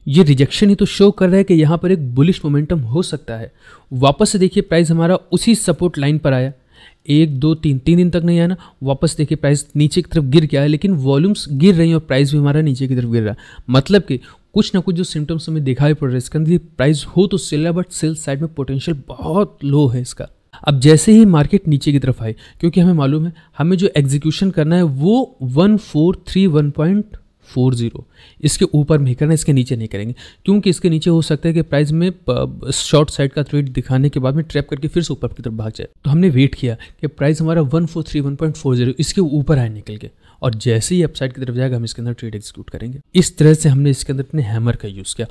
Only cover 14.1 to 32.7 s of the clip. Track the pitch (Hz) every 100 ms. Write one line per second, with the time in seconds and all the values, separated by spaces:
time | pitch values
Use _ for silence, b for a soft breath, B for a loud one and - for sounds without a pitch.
14.1 | 127 B B _ 202 220 190 180 175 180
15.1 | 156 151 165 - 160 135 127 147 151 139
16.1 | 127 - 156 156 175 - - 135 151 -
17.1 | 175 196 190 - 151 165 170 180 - 156
18.1 | 156 - 139 156 160 131 135 170 151 -
19.1 | 127 160 175 202 - 143 143 139 123 127
20.1 | - - _ _ B - 139 135 156 220
21.1 | 220 220 160 143 202 160 143 156 143 131
22.1 | 123 113 113 B B 170 185 180 165 135
23.1 | 151 170 160 b - 160 185 190 151 139
24.1 | 143 156 - 196 165 151 175 170 135 165
25.1 | 240 254 - 127 135 196 214 - 151 165
26.1 | 185 - 185 190 151 147 143 156 202 208
27.1 | - _ _ _ 127 127 123 117 - -
28.1 | b b b 151 - 190 151 143 156 135
29.1 | 123 151 156 - 135 123 123 110 98 107
30.1 | 123 B B - 202 190 170 180 160 175
31.1 | 165 156 151 165 160 151 143 147 160 180
32.1 | 180 - 123 131 127 123